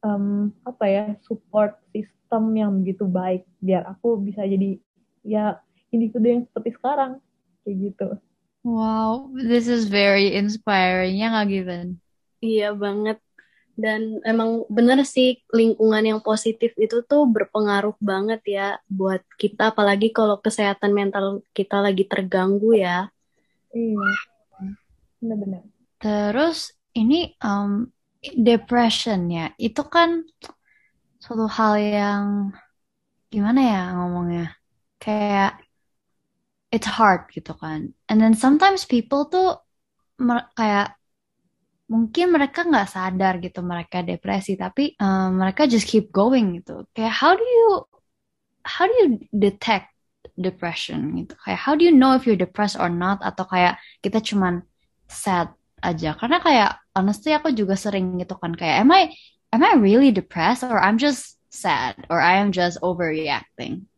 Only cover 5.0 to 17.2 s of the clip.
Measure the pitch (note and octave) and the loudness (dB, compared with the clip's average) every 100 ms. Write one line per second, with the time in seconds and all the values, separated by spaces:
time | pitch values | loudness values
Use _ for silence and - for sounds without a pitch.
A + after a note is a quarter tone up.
5 | _ _ G#3 G#3+ G#3+ - _ _ _ A#3 | _ _ -4 -2 -2 -6 _ _ _ -2
6 | A3+ - A3+ A#3+ B3 - A3 A3 B3+ C#4+ | -2 0 2 2 -2 -8 -8 -6 -4 -2
7 | C4+ C4 _ _ _ _ - G3 G3 F#3+ | -4 -6 _ _ _ _ -10 -6 -6 -6
8 | F#3+ G3+ _ _ _ _ A#3+ A3+ A3 A3 | -10 -10 _ _ _ _ -6 -2 -2 -2
9 | A3 A#3 C4+ C4 A#3 A#3+ A#3 A#3+ G#3+ G3+ | -2 -4 -8 -8 0 0 2 -2 0 2
10 | G3+ G3 G3 G3 G#3 G#3+ - G3 F#3 F#3 | 4 4 2 0 -2 -4 -2 2 2 0
11 | F#3 F#3+ A3 A3+ G#3 G3 F#3 F3 F3 F3+ | 0 -2 -2 0 -2 -2 -6 -8 -10 -12
12 | _ _ _ _ A3+ A3 G#3 G#3 G3+ G3+ | _ _ _ _ -2 -2 -2 -4 -4 -4
13 | G#3+ A3 _ _ _ _ _ - A3 G#3+ | -4 -6 _ _ _ _ _ -6 -4 -2
14 | A3 A3 A3+ A3+ A3+ A3+ - G#3+ A#3+ C4+ | -4 -6 -2 0 0 -2 -2 2 4 4
15 | C4+ - B3+ B3+ _ A3+ A3+ G#3+ A3 G#3+ | 2 2 2 0 _ 2 2 4 2 2
16 | A3 A3 A3 G#3+ A3+ A3 A#3 - A3 A#3 | 0 0 -2 -2 -2 -2 -4 0 -2 -2
17 | A#3 D4 | 0 2